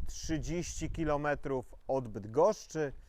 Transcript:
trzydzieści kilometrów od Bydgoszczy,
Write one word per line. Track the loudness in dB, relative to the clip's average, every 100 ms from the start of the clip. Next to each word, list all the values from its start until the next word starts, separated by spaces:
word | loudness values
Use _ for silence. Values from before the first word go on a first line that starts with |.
| 0
trzydzieści | -2 -2 -2 0 -2 -2 -4 -4
kilometrów | 0 2 2 2 0 0 -2 -4 -10 -2
od | -2 0
Bydgoszczy, | -6 0 6 6 4 -4 -4 -4 -4